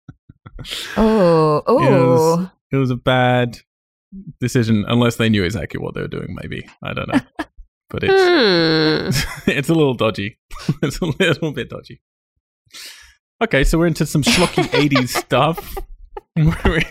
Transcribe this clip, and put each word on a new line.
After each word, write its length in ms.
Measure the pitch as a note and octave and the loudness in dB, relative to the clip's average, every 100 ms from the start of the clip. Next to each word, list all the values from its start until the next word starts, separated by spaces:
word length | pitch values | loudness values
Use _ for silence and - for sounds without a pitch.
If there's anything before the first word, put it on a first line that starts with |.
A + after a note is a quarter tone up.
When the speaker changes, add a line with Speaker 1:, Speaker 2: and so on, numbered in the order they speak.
| _ - _ - - - - - - - | _ -20 _ -20 -20 -18 -12 -12 -6 0
Speaker 1:
Oh, 640 | A3 A3 F3 E3 D#3 D3+ - | 2 4 4 4 4 2 2
Speaker 2:
It 60 | |
was, 480 | A#3+ - F#3 E3 E3 D#3+ E3+ | 2 4 4 4 4 4 2
Speaker 1:
oh. 100 | F3+ _ - | -2 _ -4
Speaker 2:
it 40 | C3+ | 0
was 140 | B2+ | 0
a 60 | B2 | -2
bad 640 | - B2+ B2 B2 A#2+ A#2 _ _ _ _ _ F#3+ - - | 0 2 2 2 0 -4 _ _ _ _ _ -20 -16 -6
decision, 440 | B2 C3 A2+ A2 - | 0 2 2 2 2
unless 260 | A#2+ A#2+ - | 2 2 2
they 120 | A2+ | 2
knew 160 | G#2+ | 2
exactly 340 | F2 - - - | 0 -2 -8 -8
what 160 | G1+ | -8
they 60 | G1+ | -8
were 80 | - | -8
doing, 280 | - - - | -8 -10 -12
maybe. 240 | - - - - | -10 -12 -12 -14
I 100 | - | -10
don't 160 | - - | -8 -4
know. 120 | C#4 - - | -6 -6 -14
Speaker 1:
<laughs> 60 | D#4 - - _ _ | -14 -14 -20 _ _
Speaker 2:
But 140 | - | -4
it's, 80 | - | 0
Speaker 3:
Hmm. 1400 | F#4+ F4+ F4 A3 F3 E3 D#3+ D#3 D#3 - C3+ - - - | 2 4 4 2 2 2 2 0 0 -2 -2 -4 -4 -4
Speaker 2:
<laughs> 0 | |
it's 200 | C#3+ C#3 | -2 0
a 40 | |
little 200 | E3 C#3+ | 2 2
dodgy. 440 | A#2 A2 G2+ G2+ - - - | 2 -2 -2 -8 -10 -18 -12
<laughs> 240 | - - | -6 -4
It's 160 | D3 - | -4 -4
a 60 | F3 | -4
little 460 | C#3 F#3 D3 D#3+ | 0 0 0 -4
bit 180 | B2+ A#2 | -8 -10
dodgy. 320 | - - - _ _ _ _ _ _ _ - - - - _ _ - | -12 -18 -20 _ _ _ _ _ _ _ -20 -20 -20 -20 _ _ -6
Okay, 220 | A#3 C3+ | -2 2
so 140 | C#3+ D#3+ | 2 2
we're 80 | E3+ | 2
into 180 | D#3 | 0
some 180 | D3+ D#3 | -2 0
schlocky 460 | C#3+ G3+ F3 - - | 2 2 2 0 0
Speaker 1:
<laughs> 40 | D#3+ | 0
Speaker 2:
eighties 360 | D3 C#3 B2 | 2 0 -2
stuff. 600 | B2+ - B2+ D3+ E3 - - - - - | -4 -2 0 0 -2 -8 -12 -12 -18 -18
<laughs> 280 | - _ - | -18 _ 0
We're 460 | D#3 E3 G3+ D#3 D3+ | 0 2 0 0 -2